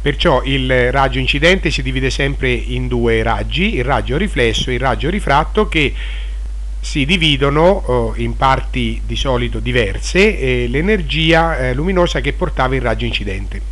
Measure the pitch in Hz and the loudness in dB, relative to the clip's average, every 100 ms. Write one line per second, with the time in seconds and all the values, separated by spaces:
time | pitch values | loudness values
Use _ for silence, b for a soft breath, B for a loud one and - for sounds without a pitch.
0 | - 131 180 131 131 135 131 127 123 131 | -2 0 2 2 0 -2 0 2 2 2
1 | 135 127 127 143 160 190 175 143 131 131 | 2 0 0 2 2 2 0 -2 -2 0
2 | 131 - 139 139 131 120 113 123 127 123 | -2 0 -2 0 0 0 -2 -4 -2 0
3 | 117 113 113 104 110 120 202 185 120 127 | 2 2 2 0 -2 0 0 0 0 0
4 | 104 135 190 - 117 107 - 120 131 110 | 0 -2 -2 0 0 0 -2 -2 0 0
5 | 131 196 - 139 160 - 214 160 139 B | -2 -2 2 2 2 0 0 2 0 B
6 | B B B B B - - - - 151 | B B B B B -8 -8 -6 -4 -2
7 | 139 190 160 139 139 147 170 196 - 123 | 0 2 2 2 2 4 4 4 0 0
8 | 113 110 117 113 135 131 - 127 117 113 | 0 -2 -4 0 2 2 0 -2 -2 -2
9 | - 117 143 123 120 113 113 123 104 95 | -4 -4 0 0 -2 -2 0 0 0 -2
10 | - 175 208 170 127 123 120 131 180 214 | -2 2 2 2 0 0 0 0 0 0
11 | 147 143 160 165 165 147 127 127 165 185 | 0 0 4 4 4 0 -2 0 0 2
12 | 170 143 139 - 170 - 131 131 120 110 | 2 0 -2 -2 -4 -2 0 0 0 -2
13 | 117 104 101 95 98 101 - | -2 -2 -4 -6 -6 -8 -8